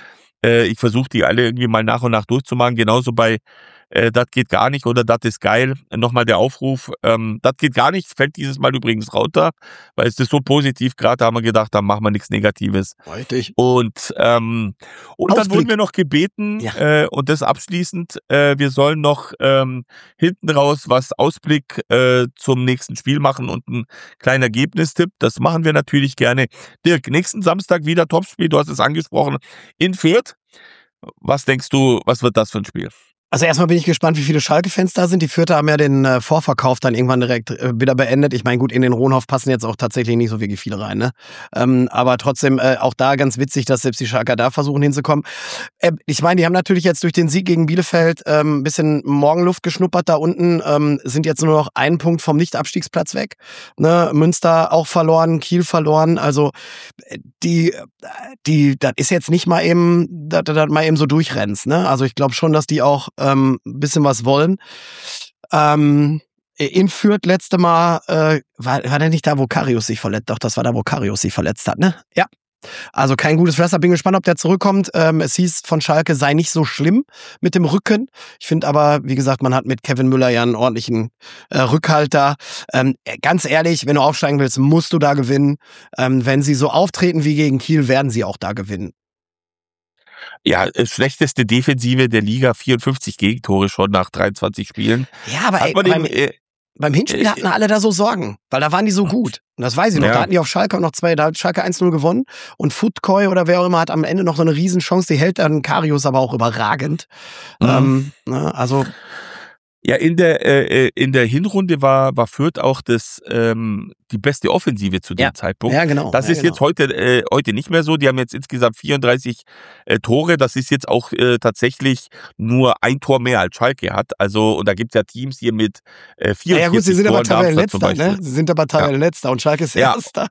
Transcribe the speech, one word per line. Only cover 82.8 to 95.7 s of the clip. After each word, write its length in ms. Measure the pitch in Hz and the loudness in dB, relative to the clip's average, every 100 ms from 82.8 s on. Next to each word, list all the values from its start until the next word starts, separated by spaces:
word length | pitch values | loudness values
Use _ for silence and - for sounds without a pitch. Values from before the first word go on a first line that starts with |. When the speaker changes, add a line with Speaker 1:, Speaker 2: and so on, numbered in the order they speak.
| 131 131 - | 0 -2 -8
Speaker 2:
äh, 120 | - | -4
ganz 240 | 139 175 143 | 0 0 2
ehrlich, 400 | 151 165 160 131 | 2 2 0 0
wenn 100 | 147 | 2
du 60 | |
aufsteigen 380 | 139 - 147 143 | 2 2 -2 0
willst, 200 | 135 135 | 0 2
musst 320 | 139 165 - | 4 4 2
du 80 | 165 | 0
da 140 | 143 | 2
gewinnen. 440 | 143 123 139 143 143 - - - - | 2 0 2 2 0 -8 -20 -14 -4
Ähm, 280 | 127 131 123 | 0 2 2
wenn 160 | 135 | 0
sie 140 | 139 135 | 2 0
so 140 | 143 | 0
auftreten 540 | 135 190 - 180 160 | 2 0 0 0 0
wie 120 | 147 147 | 0 2
gegen 220 | 151 131 | 2 0
Kiel, 300 | - 160 127 | 0 0 4
werden 220 | 131 139 | 2 2
sie 120 | 113 98 | -2 -4
auch 120 | - | -6
da 140 | 95 | -8
gewinnen. 380 | 104 98 95 95 - _ _ _ _ _ _ _ _ _ _ _ - - - - | -8 -8 -8 -10 -14 _ _ _ _ _ _ _ _ _ _ _ -20 -20 -6 -2
Speaker 1:
Ja, 200 | 90 92 | 0 0
äh, 200 | - 117 | -2 -2
schlechteste 600 | - 135 - 151 - 110 | 0 -4 0 -2 0 0
Defensive 640 | 120 131 135 120 127 131 | 2 2 0 0 2 2
der 120 | 113 | 2
Liga, 320 | 104 123 127 | 0 2 0
vierundfünfzig 640 | 110 - 123 135 135 - - | 0 0 0 0 -4 -8 -2
Gegentore 520 | 98 120 - 98 98 | -2 -2 -2 0 0
schon 220 | - 98 | 0 0
nach 180 | 98 90 | 0 -2
dreiundzwanzig 580 | - 98 101 101 104 101 | -2 -4 -2 -6 -4 -10
Spielen. 400 | - 107 120 131 - - | -4 -2 -2 -4 -12 -10
Speaker 2:
Ja, 200 | 143 226 | -4 -2
aber 120 | 190 | 0
Speaker 1:
Hat 60 | |
Speaker 2:
ey, 40 | - | 0